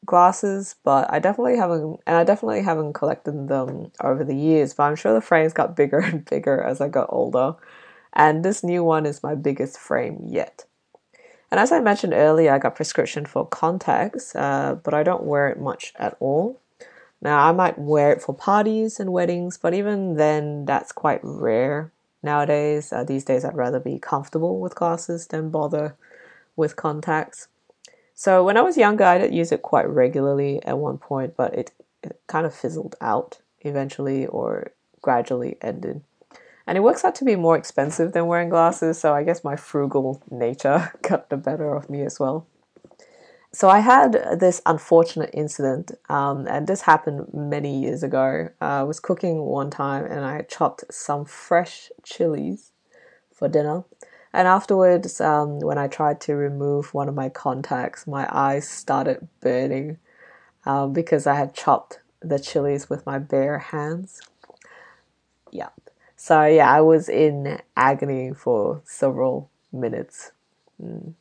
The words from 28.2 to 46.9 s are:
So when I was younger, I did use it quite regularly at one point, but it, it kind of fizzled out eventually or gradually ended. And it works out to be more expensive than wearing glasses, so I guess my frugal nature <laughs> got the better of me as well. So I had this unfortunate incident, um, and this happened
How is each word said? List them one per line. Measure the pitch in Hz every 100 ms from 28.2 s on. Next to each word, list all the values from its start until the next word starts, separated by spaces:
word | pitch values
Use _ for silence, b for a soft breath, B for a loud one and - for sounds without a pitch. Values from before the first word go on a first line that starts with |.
So | - 185
when | 185 214
I |
was | 349 330
younger, | 208 208
I | 190 180
did | -
use | 165 170
it | -
quite | - - -
regularly | 143 127 151 139 139 143 139
at | - -
one | 147 139
point, | - 135 131 -
but | 123
it, | - 123 _ _ _
it | - - -
kind | 160 160
of |
fizzled | - 127 160 - -
out | 117 107 170 - _ _
eventually | 151 143 135 - 139 135 131
or | 113 60 50 - _ _ _
gradually | - 123 117 127 120 -
ended. | - - - 147 _ _ _ b b b -
And | 180
it |
works | 220 -
out | 370
to | -
be | 269 202
more | 165 160
expensive | - - 143 165 170
than | 170 170
wearing | 170 170
glasses, | 165 165 165 160 165
so | 156
I | 143
guess | 151 165
my | 147
frugal | 143 - 147 139 139 135 131 -
nature | 127 120 135 139 151 165 -
<laughs> |
got | - 180 -
the | 139
better | 135 156 151
of | 143 139
me | 143
as | 139 -
well. | 135 151 165 _ _ _ _ _ b b b b b
So | - 190
I | 202
had | 220 262 277 220 - 170
this | 185 180 -
unfortunate | 160 - 165 170 165 156
incident, | - 151 - 139 127 - - _
um, | 147 139 139 135
and | 147 151
this | 196
happened | -